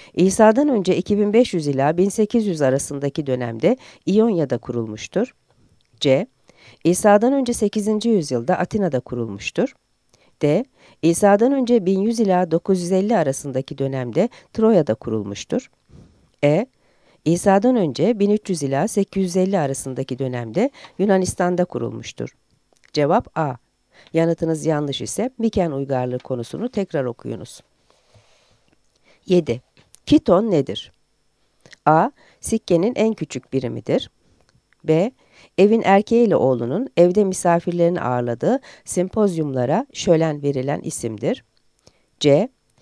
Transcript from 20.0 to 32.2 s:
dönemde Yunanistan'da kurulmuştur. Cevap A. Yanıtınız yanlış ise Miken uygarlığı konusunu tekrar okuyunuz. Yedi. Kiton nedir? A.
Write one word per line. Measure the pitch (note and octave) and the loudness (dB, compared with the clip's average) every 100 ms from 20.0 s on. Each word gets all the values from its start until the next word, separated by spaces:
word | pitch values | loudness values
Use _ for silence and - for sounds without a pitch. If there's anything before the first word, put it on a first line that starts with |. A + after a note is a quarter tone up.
| B2+ B2+ | -8 -6
dönemde | C3+ B2 A#2 A2 C4 - - - | -6 -6 -6 -2 -2 -4 -20 -4
Yunanistan'da | G3+ F#3+ F#3 - F3+ F3 F3+ | 0 2 0 -2 -2 0 -2
kurulmuştur. | B2 A#2 A2+ A#2 - A#2 _ _ _ _ _ _ | -4 -8 -8 -14 -12 -12 _ _ _ _ _ _
Cevap | D3+ D3 G#3+ - - | -2 2 0 -2 -6
A. | D3+ B2+ _ _ _ _ - | -6 -6 _ _ _ _ -6
Yanıtınız | D#3+ E3 E3 E3 D#3 D#3+ | 0 0 0 -2 -2 -2
yanlış | D3+ D3 C#3 | -2 -2 -6
ise | G#2+ - B3 - | -8 -6 -6 -2
Miken | A3+ G#3 E3+ | -4 0 -2
uygarlığı | C#3 C#3 B2+ B2+ B2 | -2 -4 -4 -2 -6
konusunu | - B2+ A#2 D3 B3 | -6 -8 -6 -8 -8
tekrar | - F#3+ - - | -6 -4 -4 -6
okuyunuz. | - A#2+ A2+ - - _ _ _ _ _ _ _ _ _ _ _ _ _ _ _ _ - | -8 -10 -12 -12 -20 _ _ _ _ _ _ _ _ _ _ _ _ _ _ _ _ 0
Yedi. | F3+ D3 A#2+ _ _ _ _ - | 0 2 -6 _ _ _ _ 2
Kiton | D4+ - F#3 A3+ | 2 4 2 4
nedir? | E3 C3+ G2 - _ _ _ _ _ _ _ _ - - | 0 0 -6 -12 _ _ _ _ _ _ _ _ -4 2
A. | D#3+ A#3 - | 2 2 -4